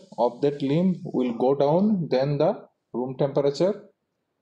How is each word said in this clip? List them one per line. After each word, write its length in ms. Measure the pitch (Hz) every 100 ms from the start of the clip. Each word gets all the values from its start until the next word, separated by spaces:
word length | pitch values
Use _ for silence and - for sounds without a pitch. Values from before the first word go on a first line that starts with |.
| - -
of 240 | 120 -
that 180 | 143 147
limb 400 | 135 156 190 165
will 280 | - 135 123
go 200 | 117 127
down 540 | 143 143 170 214 196 151
than 260 | 127 139 143
the 300 | 165 240 - _ _
room 240 | 117 127 135
temperature. 680 | 139 143 143 143 185 208 - _ _ _ _ _